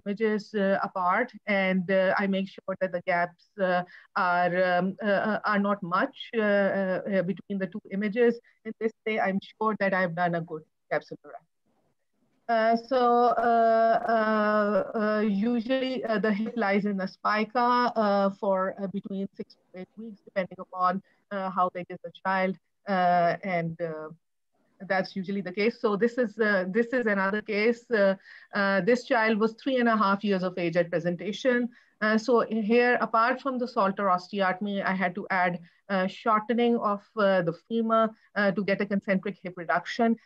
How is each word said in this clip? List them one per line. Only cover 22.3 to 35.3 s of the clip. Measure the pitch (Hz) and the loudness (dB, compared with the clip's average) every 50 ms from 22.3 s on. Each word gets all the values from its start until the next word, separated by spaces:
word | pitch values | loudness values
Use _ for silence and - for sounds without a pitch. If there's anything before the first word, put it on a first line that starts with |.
| 190 190 185 190 190 - _ _ _ _ _ 202 | 0 0 0 -2 -2 -6 _ _ _ _ _ -4
uh, | 196 185 180 175 180 175 170 170 165 170 - | 0 2 2 4 4 4 4 2 0 -2 -4
and, | 196 180 170 165 165 165 - | -4 -4 -2 -2 -4 -6 -6
uh, | 170 165 156 156 156 160 160 _ _ _ _ _ _ _ _ _ _ _ _ _ 196 | -8 -8 -8 -10 -12 -14 -16 _ _ _ _ _ _ _ _ _ _ _ _ _ -6
that's | 175 196 185 185 - - | -2 -2 -2 -2 -4 -6
usually | 196 185 160 196 202 | -10 -8 -6 -6 -6
the | 180 180 | -6 -6
case. | 180 214 202 233 233 - | -4 0 0 0 0 0
So | - 220 208 | -2 -2 0
this | 190 220 233 233 | 2 0 0 2
is, | - 247 214 - - | 0 -2 -2 0 -2
uh, | 220 208 202 190 185 185 | 0 2 2 0 0 0
this | 180 226 233 233 269 | 0 0 0 0 0
is | 254 240 | -2 0
another | 220 202 196 190 196 202 214 | 0 0 2 0 0 -2 -4
case. | 208 - 214 202 214 233 233 240 - _ | -4 -4 -2 0 2 2 0 0 -4 _
Uh, | 233 208 196 196 190 190 - - - - - _ - | 2 4 4 4 2 0 -6 -18 -20 -20 -20 _ -4
uh, | 208 202 196 196 196 | -2 0 2 2 2
this | 180 196 254 247 - | 2 2 2 2 2
child | - 269 233 220 220 226 | 0 0 2 2 2 2
was | 202 220 220 220 - | 2 0 0 -2 -4
three | - 285 262 | -4 -2 0
and | 254 240 240 | 2 2 2
a | 226 | 2
half | 214 214 196 196 196 - | 2 4 2 2 2 2
years | 208 196 185 | 0 0 0
of | 180 185 180 | 0 -4 -4
age | 190 175 170 165 | -2 -4 0 2
at | 175 170 165 | 0 0 0
presentation. | 180 170 147 175 175 165 185 196 208 - - 262 247 247 247 240 - - _ _ _ _ | -2 -2 -2 -2 -4 -4 -6 -8 -8 -2 0 0 2 2 0 -4 -6 -14 _ _ _ _
Uh, | 214 214 220 | -2 0 0
so | 226 220 - 247 226 - - | 0 2 2 2 2 2 0
here, | 220 226 214 196 233 240 240 247 247 - | -2 -4 0 2 4 4 4 4 2 2
apart | 220 220 - 226 226 240 254 254 | 0 0 2 2 2 2 0 -2
from | - 277 254 | -4 -6 -4
the | 247 247 | -4 -6
Salter | 233 - 233 202 190 196 - 202 | -4 0 0 0 0 0 0 0
osteotomy, | 196 180 180 - - - 202 196 185 185 185 208 202 202 196 | 0 0 0 -2 -6 -4 -2 0 0 0 -2 -6 -6 -4 -4
I | - - 190 | -2 -2 -2
had | 190 196 180 175 | -2 -2 -2 -4
to | 208 - - | -6 -6 -4